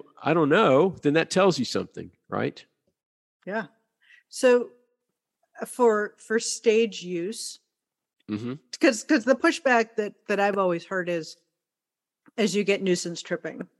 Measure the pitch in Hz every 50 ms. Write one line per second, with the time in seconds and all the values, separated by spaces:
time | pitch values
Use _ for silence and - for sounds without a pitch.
0 | - _ _ - - 135 160 170 156 139 156 208 220 165 131 139 170 196 165 -
1 | - 143 143 160 160 - - 185 190 196 160 - 117 - - 98 92 - - 90
2 | 87 87 - _ _ - 95 101 110 143 - - - _ _ _ _ _ _ _
3 | _ _ _ _ _ _ _ _ - 180 196 226 - - _ _ _ _ _ _
4 | _ _ _ _ _ _ - - - 254 247 247 233 - - _ _ _ _ _
5 | _ _ _ _ _ _ _ _ _ _ _ - 226 - - - 247 233 214 208
6 | 208 - - _ - - 220 233 226 - - - - 233 214 220 233 214 185 -
7 | 180 175 180 170 170 196 226 - - - - - _ _ _ _ _ _ _ _
8 | _ _ _ _ _ - 104 104 117 120 131 151 _ _ - - 302 302 226 208
9 | - - 311 277 208 254 269 262 - 339 294 - - 262 247 226 220 226 - -
10 | 208 202 - _ _ - 208 196 202 202 202 202 190 180 175 165 170 - 196 185
11 | 175 175 175 165 156 - - _ _ _ _ _ _ _ _ _ _ _ _ _
12 | _ _ _ _ _ _ _ - 208 214 165 208 208 190 202 190 196 190 180 175
13 | - 175 170 - - - 175 165 - 160 143 - - - _